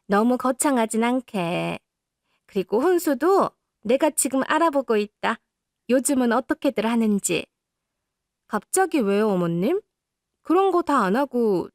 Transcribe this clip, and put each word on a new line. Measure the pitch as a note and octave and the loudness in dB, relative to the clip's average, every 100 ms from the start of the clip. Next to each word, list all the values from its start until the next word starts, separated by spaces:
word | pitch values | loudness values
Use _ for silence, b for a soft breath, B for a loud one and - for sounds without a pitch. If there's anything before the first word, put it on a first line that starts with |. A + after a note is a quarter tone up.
| - | -2
너무 | G3+ A#3 B3 | 0 2 0
거창하진 | B3+ C4 D4+ B3+ A3+ A3 | -2 -2 0 0 0 0
않게. | A#3 B3+ - G3+ E3+ F3 E3+ E3+ - _ _ _ _ _ _ | -2 -2 -4 -6 -4 -4 -4 -8 -12 _ _ _ _ _ _
그리고 | G3 F3+ G#3 | -6 -2 0
혼수도 | E4 F4 D#4+ C4+ F4 G4 G#3 - _ _ | 2 2 0 0 2 2 0 -4 _ _
내가 | G#3+ C4+ D#4 | -2 0 0
지금 | - C4+ C4 B3+ | 0 -2 -2 -2
알아보고 | D#4 E4 C#4 B3 G#3+ | 0 0 0 0 -2
있다. | G#3 _ G3+ A3+ _ _ _ _ - | -2 _ -6 -6 _ _ _ _ -2
요즘은 | B3+ C4 C4 A#3+ | 0 0 0 2
어떻게들 | A3+ - D4 C#4+ - A3 | 0 -2 -4 -2 -2 -2
하는지. | A#3 A3 G3+ - E3+ - _ _ _ _ _ _ _ _ _ _ | 0 0 0 -2 -4 -6 _ _ _ _ _ _ _ _ _ _
갑자기 | G#3+ - F#4 F#4 D#4+ | -8 -4 0 0 0
왜요, | G3 G3+ A3 | 0 2 2
어머님? | F#3 E3+ E3+ G#3 F#4+ - _ _ _ _ _ | 0 0 0 0 -2 -6 _ _ _ _ _
그런 | - E4+ G4 | -2 2 2
거 | F4 | 0
다 | E4 C#4 | 0 0
안 | F#3+ A3+ | 2 0
하고 | C#4+ A#3+ A3+ F3+ - | -2 0 0 0 -4